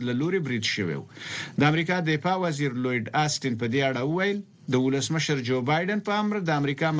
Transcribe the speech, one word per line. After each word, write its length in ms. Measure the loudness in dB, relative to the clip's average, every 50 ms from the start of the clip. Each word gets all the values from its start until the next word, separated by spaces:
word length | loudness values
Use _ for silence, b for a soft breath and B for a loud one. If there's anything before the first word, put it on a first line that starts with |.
| 0 0
له 60 | 0 0
لوري 180 | 0 0 0 0 0
برید 200 | 0 -2 -2 -2 -2 -2
شوی 240 | -2 -2 -2 -2 -4
و. 40 | -6 B B B B B B B B B B 2
د 20 | 4 4
امریکا 280 | 4 4 2 0 0 0
د 80 | 2 0
دفاع 280 | 0 0 2 0 0 2 0
وزیر 260 | 0 0 0 -2 -2 0 0 0
لوید 260 | 0 0 0 -2 0 0 0 0
آسټین 320 | 0 0 -2 -2 -2 -2 -2
په 60 | -2 0 2
دې 80 | 2 2 2
اړه 120 | 0 0 -2
وویل، 340 | 0 0 0 0 0 0 -2 -6 -10 -16 -14 -4 0 2
د 100 | 2 4
ولسمشر 520 | 2 2 0 0 0 0 -2 0 0 0 -2 0 0
جو 140 | 0 0 2 2
بایدن 300 | 0 0 0 0 -2 -2 0 0
په 120 | 0 0 0
امر 120 | 0 0 -2
د 120 | 0 0 0 2
امریکا 300 | 2 0 0 0 0 0 2